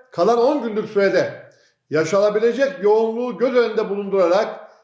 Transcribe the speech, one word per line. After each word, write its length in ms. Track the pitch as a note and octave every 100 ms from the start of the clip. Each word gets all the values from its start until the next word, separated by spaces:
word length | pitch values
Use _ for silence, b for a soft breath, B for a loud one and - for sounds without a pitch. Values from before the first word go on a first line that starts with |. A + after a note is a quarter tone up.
| _
kalan 260 | - F#3+ A#3
on 240 | B3 D4
günlük 260 | A#3 G#3 -
sürede 640 | G3+ G3 F3 A#2 - - b b b -
yaşanabilecek 920 | D3 D#3+ G3+ G#3 G#3 A#3 A3 C#4 -
yoğunluğu 560 | G3+ A3 A3+ A3+ B3 F#3+
göz 180 | B3+ B3
önünde 340 | A3+ G#3+ F#3+
bulundurarak 800 | G3+ G3 F#3+ E3+ F#3 - - B B